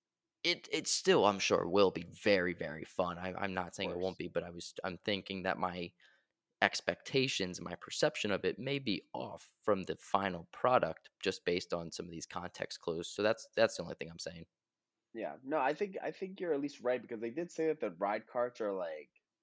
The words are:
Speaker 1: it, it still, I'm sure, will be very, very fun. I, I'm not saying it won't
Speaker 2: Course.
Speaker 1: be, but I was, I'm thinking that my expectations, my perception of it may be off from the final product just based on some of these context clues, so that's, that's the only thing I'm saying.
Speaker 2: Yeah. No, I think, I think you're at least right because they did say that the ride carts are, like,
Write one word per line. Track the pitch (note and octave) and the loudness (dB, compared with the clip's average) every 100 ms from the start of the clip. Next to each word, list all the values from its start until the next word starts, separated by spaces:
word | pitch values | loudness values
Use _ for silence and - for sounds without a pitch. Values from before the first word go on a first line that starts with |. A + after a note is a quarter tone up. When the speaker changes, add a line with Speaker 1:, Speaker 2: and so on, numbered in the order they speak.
| _ _ _ _ | _ _ _ _
Speaker 1:
it, | E3 F3 - | 0 0 -2
it | D#3 - | -4 0
still, | - F#3 E3+ G2+ | 2 6 8 8
I'm | G2 | 6
sure, | - F#2 F2+ | 4 2 4
will | F#2+ F#2+ | 6 6
be | F2+ F2 | 4 -8
very, | - G#2+ G2 F2+ | 0 4 4 4
very | F2 E2 D#2 - | -2 -6 -8 -8
fun. | - F2+ E2+ | -2 -2 -2
I, | F#2 F2+ | -6 -4
I'm | G2+ | -4
not | F#2 F2 - | -4 -4 -4
saying | F#2 | -4
it | F2 | -2
won't | F#2 F#2 | -4 -4
Speaker 2:
Course. | |
Speaker 1:
be, | F2 | -4
but | - | -4
I | F2 | -4
was, | F2 - - | -10 -12 -8
I'm | F#2+ F2 | -6 -4
thinking | - G2 - F#2+ | -2 -2 -2 -2
that | F2+ - | -2 0
my | F2+ F2 F2 _ - _ _ _ _ - | -2 -4 -8 _ -20 _ _ _ _ 2
expectations, | G2 - - F2+ - C3+ B2+ - F#2 E2+ | 2 2 -2 -4 0 0 2 0 -2 -4
my | F2 F2 | -8 -10
perception | - - D3+ - G#2+ | -8 0 0 0 0
of | F#2+ F#2 | 0 0
it | - | -2
may | C3+ C#3 | -4 -4
be | B2+ F#2+ - | -2 -4 -4
off | - A#2 - - _ | -8 -8 -10 -16 _
from | - G2 | 2 2
the | F2+ E2+ | 2 -6
final | - G2 G2 F2 E2+ | 2 2 2 -2 -8
product | - B2 B2 E2+ - - - | 0 4 4 4 -4 -14 -4
just | G2 - - | -2 0 0
based | F2+ - | 0 0
on | F2 E2+ | -4 -4
some | - E2+ | -10 -10
of | |
these | E2 - | -10 -8
context | - F2 - - - | -8 -8 -8 -10 -6
clues, | - E2 E2+ | -4 -4 -4
so | - | 0
that's, | G#2 A2+ - - | 2 2 0 4
that's | A2 - | 4 2
the | |
only | E2+ D#2 | -8 -8
thing | E2 | -10
I'm | E2 | -8
saying. | - E2+ E2+ _ _ _ _ _ _ | -10 -10 -16 _ _ _ _ _ _
Speaker 2:
Yeah. | A2+ F2 D2+ | -6 -6 -6
No, | C3 D3+ | -2 2
I | C3 | 2
think, | D#3 G#3 F#3+ | 0 -2 -4
I | D3+ | -6
think | - F#3+ F#3+ | -6 -8 -4
you're | F3+ | 0
at | C#3+ | 0
least | C#3+ - | 0 -2
right | A2+ B2+ | 0 0
because | G#2+ A2+ | -2 -4
they | A#2 | -4
did | C3+ E3+ | -4 -4
say | - D#3+ | 0 0
that | D3 | 2
the | G#2+ | -2
ride | E2+ G2 A2 - | 0 0 0 -2
carts | B2 B2 - | -2 -2 0
are, | G#2+ | -2
like, | F#2+ E2+ D#2 D2 _ _ _ | 0 -4 -6 -12 _ _ _